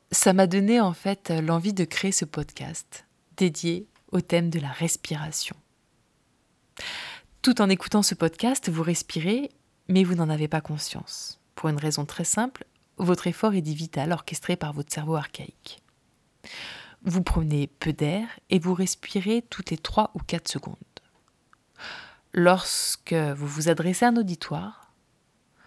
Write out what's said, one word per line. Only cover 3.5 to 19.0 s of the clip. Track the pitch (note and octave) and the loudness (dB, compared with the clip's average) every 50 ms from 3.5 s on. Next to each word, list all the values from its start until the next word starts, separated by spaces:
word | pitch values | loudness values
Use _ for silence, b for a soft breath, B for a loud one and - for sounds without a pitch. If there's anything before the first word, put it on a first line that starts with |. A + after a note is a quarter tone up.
| D3+ - - E3+ E3+ F3+ G#3+ - _ _ _ _ | 2 0 -2 -2 -2 -4 -6 -12 _ _ _ _
au | - F3+ | -2 -2
thème | - - E3+ E3+ E3+ E3+ | 2 2 2 2 2 2
de | E3 E3 | 0 -2
la | C#3+ C3+ | -4 -6
respiration. | - - E3+ E3 - - - - D#3+ D3 D3+ D#3 D3+ - - - - - _ _ _ _ _ _ _ _ _ _ _ _ _ _ _ _ _ _ _ _ _ _ _ B B B B B B B B B B _ _ _ | -4 -2 -2 -2 -2 -4 -6 -6 -6 -6 -6 -6 -6 -6 -6 -8 -10 -14 _ _ _ _ _ _ _ _ _ _ _ _ _ _ _ _ _ _ _ _ _ _ _ B B B B B B B B B B _ _ _
Tout | - C4+ A#3+ - | 2 2 4 4
en | G#3 F#3+ | 4 4
écoutant | F#3+ - - - - G#3+ | 4 2 2 2 2 2
ce | G3+ - F3+ | 4 2 2
podcast, | - E3+ E3 - - A3+ B3 C4+ - - F#3+ | 2 2 0 2 0 0 0 0 0 -2 -2
vous | D#3+ E3 | -2 0
respirez, | D#3+ F3 E3+ - - - - D#3+ D#3+ F#3+ A3 C4 C#4+ - - _ _ _ _ _ _ - | 0 0 0 -2 -4 -4 -4 -2 0 0 0 0 -2 -4 -10 _ _ _ _ _ _ 2
mais | F#3 F#3+ F#3+ | 4 4 6
vous | F3 F3+ | 4 4
n'en | E3+ D#3+ D#3 | 2 2 2
avez | D3+ D3+ D3+ D3+ | 2 0 0 0
pas | D#3+ D#3 | 0 -2
conscience. | D3+ - D3+ D3 - - - - - - - - - - - - _ _ _ | -2 -4 -6 -6 -6 -8 -8 -10 -12 -12 -12 -12 -12 -14 -14 -16 _ _ _
Pour | - - D#3 | -4 -2 -2
une | D3+ D3 | -2 0
raison | D3+ D#3 D3 D3+ D3 | -2 -2 -2 -2 -4
très | - - - E3+ | -6 -6 -4 -4
simple, | - - G#3+ A#3 C4 - - - - _ _ _ _ _ | -2 0 0 0 -2 -4 -10 -18 -20 _ _ _ _ _
votre | - F#3+ F3 F3+ F3 - | 0 2 2 2 2 2
effort | F3+ E3+ - A3 A3 | -2 -2 0 0 2
est | G3+ F#3 | 2 2
dit | D3+ D#3 D3+ | 0 -2 -4
vital | D3+ D#3+ D#3+ - - - E3+ | -4 -6 -6 -4 -4 -2 -2
orchestré | F3 E3 - - D#3+ - - - F3 | -2 -4 -4 -8 -10 -6 -4 -4 -2
par | - D#3+ D3 | -2 -4 -4
votre | D3 D3 D3 - | -6 -6 -8 -6
cerveau | - D3+ D3+ D#3 D#3+ | -6 -6 -2 -2 -2
archaïque. | D3+ C#3+ - - - - - - _ - - - - _ _ _ _ _ _ _ _ _ _ _ _ B B B B B B B B B B B B | -2 -4 -6 -12 -14 -16 -16 -18 _ -20 -20 -20 -20 _ _ _ _ _ _ _ _ _ _ _ _ B B B B B B B B B B B B
Vous | - F3+ E3+ F#3 | -4 0 0 0
prenez | F3 - - E3+ D#3+ D3+ D3 C#3+ C#3+ | 2 2 2 2 2 2 2 0 0
peu | - - _ - D#3+ C#3+ | -2 -6 _ -4 -4 -2
d'air | - D#3 D3 F3 G#3 A3+ A#3 - - _ - | 0 0 0 0 -2 -4 -6 -10 -16 _ 0
et | - F3 | 2 2
vous | D#3+ F3+ F#3 | 2 2 0
respirez | F3 F#3 - - - | 0 0 -2 -2 -6